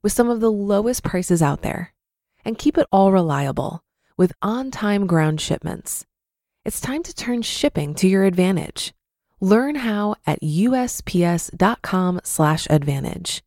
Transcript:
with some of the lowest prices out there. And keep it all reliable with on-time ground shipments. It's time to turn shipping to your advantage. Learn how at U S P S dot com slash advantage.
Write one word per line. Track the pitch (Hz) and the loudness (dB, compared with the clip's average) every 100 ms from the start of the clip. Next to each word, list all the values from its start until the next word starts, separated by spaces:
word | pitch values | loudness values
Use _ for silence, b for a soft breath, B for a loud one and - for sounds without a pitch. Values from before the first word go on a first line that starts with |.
with | 208 | -2
some | - 240 | 2 2
of | 233 | 2
the | 226 | 0
lowest | 208 202 202 220 254 | 0 0 0 0 -2
prices | - 180 180 175 | -2 -4 0 2
out | 151 147 | 2 0
there. | - - 175 _ _ _ _ _ | -4 -8 -10 _ _ _ _ _
And | - 226 | -10 -2
keep | 294 330 | 0 2
it | - | 2
all | 196 196 | 4 6
reliable | 190 165 139 139 - 135 165 _ _ _ - | 4 2 0 -2 -2 -6 -8 _ _ _ 0
with | 180 - | 0 0
on-time | 196 233 269 - 208 202 196 | -4 -4 -6 -4 -2 0 2
ground | 165 156 156 | 2 2 -2
shipments. | - - - - - - - _ _ _ _ _ | -4 -4 -6 -10 -10 -12 -12 _ _ _ _ _
It's | - - | -10 -8
time | - 285 | -6 -6
to | 339 | -8
turn | - - 240 | -10 -6 -4
shipping | 226 - 294 - 147 | -4 -2 -2 -2 -6
to | 151 185 | 0 2
your | 190 | 4
advantage. | 196 180 180 185 - - - _ _ _ _ _ | 4 4 2 0 -4 -10 -12 _ _ _ _ _
Learn | 190 214 269 302 | 4 4 4 -2
how | 233 208 208 214 - | -2 -2 -2 -2 -4
at | 147 | -2
U | 156 156 226 | -2 0 2
S | 254 247 - - | 2 -2 -6 -4
P | 175 | 0
S | 175 170 - - | 2 0 -4 0
dot | 190 240 | 2 2
com | - 185 185 180 | -4 -2 0 -2
slash | - - 151 160 - | -6 0 2 2 2
advantage. | 151 143 139 - - 175 - | 2 2 -4 -6 -8 -8 -10